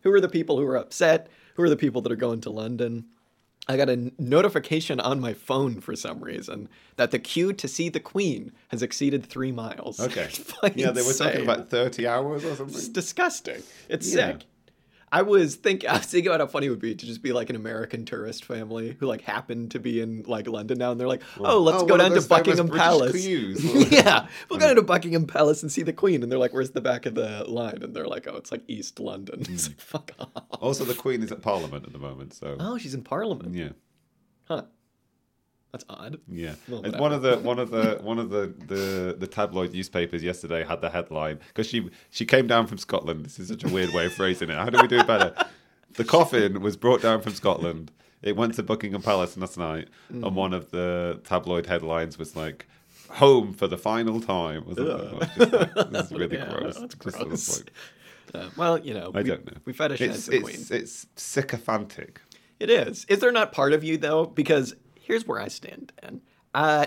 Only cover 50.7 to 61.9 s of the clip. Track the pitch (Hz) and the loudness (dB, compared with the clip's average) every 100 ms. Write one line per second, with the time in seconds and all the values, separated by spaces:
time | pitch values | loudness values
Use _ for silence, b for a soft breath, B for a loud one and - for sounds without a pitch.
50.7 | 87 90 87 87 82 - 90 87 87 85 | -4 -2 -2 -4 -8 -2 -2 0 -4 0
51.7 | 87 80 82 82 76 78 80 78 73 - | -4 -2 -4 -4 -8 -12 -8 -8 -10 -20
52.7 | b b b b - 143 131 101 95 95 | b b b b 6 8 8 4 -4 -4
53.7 | 87 107 113 113 113 113 92 82 78 80 | -2 -2 0 -2 -2 -2 -2 -2 -6 -8
54.7 | 90 151 - - - 165 - 240 233 175 | -4 -4 -4 -8 -6 -6 4 4 4 0
55.7 | 208 - 165 - 175 175 165 - - - | 0 -2 -2 -6 -6 -4 -6 -6 -6 -6
56.7 | - 247 - - - - 165 - - - | -8 -14 -12 -12 -8 -8 -6 -6 -8 -10
57.7 | B B B B B B 92 90 - 170 | B B B B B B -14 -12 -2 0
58.7 | 165 156 104 90 98 120 82 - - - | 0 -2 -10 -6 -4 -2 -4 -8 -16 -14
59.7 | 127 151 127 123 - - 131 - - - | -4 -4 0 -2 -2 0 0 0 -12 -6
60.7 | 120 117 - - - - 139 135 117 - | -6 -6 -16 -20 -16 -6 -4 -4 -6 -4
61.7 | 107 104 | -4 -6